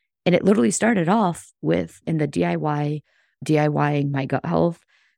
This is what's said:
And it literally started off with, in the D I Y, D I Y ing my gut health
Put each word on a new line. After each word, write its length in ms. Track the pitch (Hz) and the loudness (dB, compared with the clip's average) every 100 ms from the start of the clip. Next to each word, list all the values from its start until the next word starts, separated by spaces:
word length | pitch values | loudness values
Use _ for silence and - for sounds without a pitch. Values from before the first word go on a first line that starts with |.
| _ _ - | _ _ 2
And 100 | 175 | 2
it 80 | |
literally 280 | 190 208 233 | 4 2 2
started 380 | 180 214 220 165 | 0 0 0 2
off 420 | 220 190 160 - _ | 2 0 -2 -12 _
with, 400 | 151 175 165 - - | -2 -2 -2 -10 -6
in 120 | 165 | -2
the 100 | 147 | -2
D 180 | 156 175 | -2 -2
I 100 | 170 | -2
Y, 460 | 151 147 147 151 - _ _ - | -2 -2 -2 -6 -10 _ _ -12
D 140 | - 151 | 0 2
I 100 | 151 | 2
Y 280 | 147 147 147 | 2 0 0
ing 160 | 143 | -2
my 140 | 139 135 | -2 -4
gut 200 | 135 - | -4 -2
health 340 | 170 170 170 _ _ _ | 0 0 -2 _ _ _